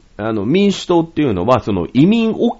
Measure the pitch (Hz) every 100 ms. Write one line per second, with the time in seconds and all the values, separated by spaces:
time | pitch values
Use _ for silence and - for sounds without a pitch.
0 | _ - 110 107 101 180 202 190 - 170
1 | 165 - 147 92 98 123 - 98 80 123
2 | 170 233 226 196 233 -